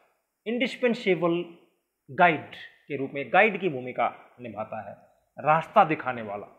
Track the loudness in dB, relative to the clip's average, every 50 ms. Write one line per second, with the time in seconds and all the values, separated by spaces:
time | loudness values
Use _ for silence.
0 | _ _ _ _ _ _ _ _ _ -6 -2 -2 -2 -2 -2 -2 0 0 0 0
1 | 0 0 2 2 2 0 0 0 -2 -6 -12 -20 _ _ _ _ _ _ _ _
2 | _ -10 2 4 4 4 4 2 -2 -10 -14 -18 -20 -20 -20 _ _ -10 -6 -6
3 | -6 -6 -6 -8 -6 2 4 6 6 6 4 0 -2 -4 -4 -4 -6 -8 -2 -2
4 | -2 -2 -2 -6 -14 -20 _ -16 -14 -12 -10 -10 -10 -8 -10 -10 -10 -12 -16 -18
5 | -20 _ _ _ _ _ _ -4 0 2 2 2 0 2 4 4 4 4 2 -2
6 | -4 -6 -6 -6 -8 -8 -8 -10 -12 -14 -18